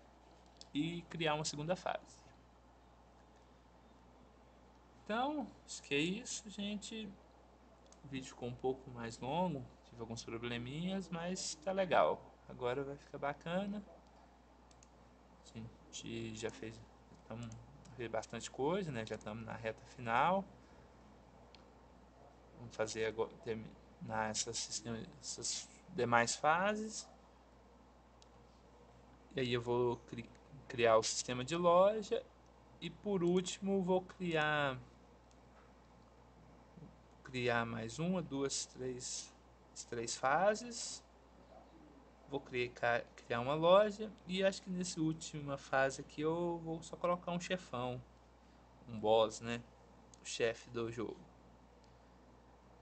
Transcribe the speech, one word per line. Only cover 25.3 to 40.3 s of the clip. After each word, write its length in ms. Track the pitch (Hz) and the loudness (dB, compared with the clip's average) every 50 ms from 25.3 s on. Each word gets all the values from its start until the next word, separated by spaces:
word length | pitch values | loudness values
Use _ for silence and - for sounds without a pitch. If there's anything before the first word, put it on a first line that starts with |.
| - - 117 - - - - - - - - - - | -8 -6 -6 -6 -6 -6 -8 -10 -16 -20 -18 -8 -2
demais 420 | 123 123 120 120 117 117 117 - | 0 2 4 6 6 6 4 2
fases. 720 | - - 151 160 175 190 208 214 214 214 220 214 - - - - - - - - - - - - - - - - - - - - - - - - - - - - - - - - - - - - - - - - - - - - - - - - | 2 4 4 4 6 4 2 0 -2 -4 -6 -8 -10 -12 -12 -16 -20 -20 -20 -20 -20 -20 -20 -20 -20 -20 -20 -20 -20 -20 -20 -20 -20 -20 -20 -20 -20 -20 -20 -20 -20 -20 -20 -20 -20 -20 -20 -20 -20 -20 -20 -20 -20 -20 -20 -20 -20 -18 -8 -4
E 60 | 139 | -2
aí 120 | 131 120 120 | 0 2 2
eu 100 | 120 120 | 0 2
vou 340 | 120 120 123 123 123 123 120 - - | 2 2 4 4 2 2 0 -6 -10
cri-, 200 | 123 120 120 - - - - - - - - - | -10 -10 -10 -10 -14 -20 -20 -18 -18 -18 -14 -8
criar 300 | - 117 117 113 110 113 | 0 6 8 8 10 8
o 40 | 110 | 8
sistema 400 | - - - - - 123 123 127 | 4 0 -2 -2 -2 -2 -2 -2
de 140 | 127 165 | -2 0
loja. 680 | 175 175 175 170 180 190 208 220 220 196 - 233 - - - - - - - - - - - - - | 4 6 8 8 10 8 8 6 2 0 -2 -2 -2 -2 -6 -16 -20 -20 -20 -20 -20 -20 -20 -16 -10
E 120 | 165 170 | -10 -10
por 340 | - - - 208 202 180 175 | -10 -6 -2 0 2 4 4
último 580 | 175 180 190 180 180 - - 196 196 196 196 180 | 6 4 4 2 0 -4 -4 0 0 2 2 4
vou 200 | 180 185 185 185 | 4 4 2 2
criar, 760 | - - - 180 170 160 156 151 151 151 147 143 135 127 127 123 - - - - - - - - - - - - - - - - - - - - - - - - - - - - - - - - - - - - - - - - - - - - - - - - | 0 -8 -6 -2 2 2 4 4 4 4 4 4 2 0 -2 -8 -14 -20 -20 -20 -20 -20 -20 -20 -20 -20 -20 -20 -20 -20 -20 -20 -20 -20 -20 -20 -20 -20 -20 -20 -20 -20 -20 -20 -20 -20 -20 -20 -20 -20 -20 -20 -20 -20 -18 -18 -18 -20 -20 -20 -20 -20 -20 -14
criar 400 | - 127 127 123 120 120 120 117 | -6 -2 0 2 4 4 4 2
mais 340 | 117 117 113 113 117 113 147 | 0 -2 -6 -6 -6 -4 -2
uma, 220 | 165 180 190 180 | -2 0 0 0
duas, 460 | 151 135 139 139 139 135 - - - | -2 -2 -2 -2 -2 0 -2 -4 -6
três, 680 | - - 123 127 127 127 123 127 - - - - - - - - - - - - - - - - - | -6 -8 -8 -6 -6 -6 -6 -6 -8 -6 -8 -8 -10 -16 -20 -20 -20 -20 -20 -20 -18 -14 -14 -12 -8
três 260 | 120 120 117 117 - | -6 -6 -4 -4 -4
fases. 880 | - 131 135 | 0 2 4